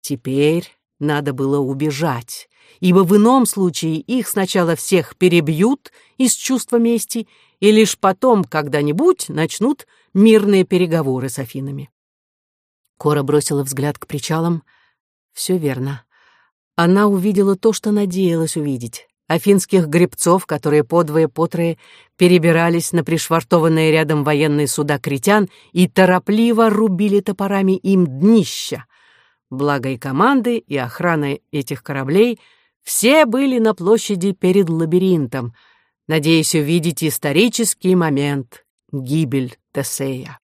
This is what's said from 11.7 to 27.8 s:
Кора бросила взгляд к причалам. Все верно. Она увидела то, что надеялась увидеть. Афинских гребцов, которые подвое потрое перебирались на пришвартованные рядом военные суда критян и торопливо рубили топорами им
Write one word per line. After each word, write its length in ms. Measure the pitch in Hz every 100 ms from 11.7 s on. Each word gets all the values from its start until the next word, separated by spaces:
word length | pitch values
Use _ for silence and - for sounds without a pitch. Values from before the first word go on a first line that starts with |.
| 139 147 _ _ _ _ _ _ _ _ _ _ _
Кора 240 | 147 151
бросила 400 | 139 147 - 143
взгляд 360 | 135 135 143 143
к 80 | -
причалам. 580 | 147 - 156 165 165 _ _ _ _ _ _ _
Все 240 | - - 185
верно. 480 | 147 127 135 139 _ _ _ _ _ _ _
Она 320 | - 170 190 208
увидела 500 | 196 190 196 196 190
то, 160 | 226
что 200 | 214 220
надеялась 640 | 208 202 180 185 165 160 165
увидеть. 500 | 147 131 117 - _ _ _
Афинских 580 | 160 202 202 - 190 156
гребцов, 580 | 160 175 - - 185 -
которые 380 | 147 156 151
подвое 440 | 131 165 160 151 160
потрое 500 | - 165 165 170 160 _ - _ _
перебирались 760 | 180 180 160 165 170 170 165
на 120 | 175
пришвартованные 840 | 147 165 - 165 - 175 165 160 160
рядом 340 | 156 156 156
военные 440 | 143 151 156 147 143
суда 300 | - 147 143
критян 500 | - 139 196 214 190 _ _
и 160 | 170 175
торопливо 800 | - 185 180 - 214 233 226 226
рубили 520 | 208 220 175 208 202
топорами 520 | 196 190 196 196 190
им 340 | 190